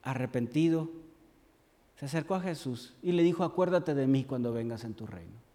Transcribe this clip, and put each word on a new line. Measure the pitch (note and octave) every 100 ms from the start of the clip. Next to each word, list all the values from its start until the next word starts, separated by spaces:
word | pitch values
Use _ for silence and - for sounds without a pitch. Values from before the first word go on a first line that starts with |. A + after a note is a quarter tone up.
arrepentido, | C3 B2+ B2 B2+ A#2 D3+ E3 D#3+ D#3+ - - - _ _ _ _ _ _ _ -
se | C#3
acercó | D#3+ D#3 F#3+
a |
Jesús | F3+ D3+ C3+ A#2+ - -
y | F3+
le | F3
dijo, | E3+ F3
"Acuérdate | E3+ - F3+ F3+ -
de | C#3+ C3+
mí | C3+
cuando | C3 C3 A#2+
vengas | A#2 A#2 A2+ A2+
en |
tu | G#2+ A2
reino". | F2+ E2+ A2 _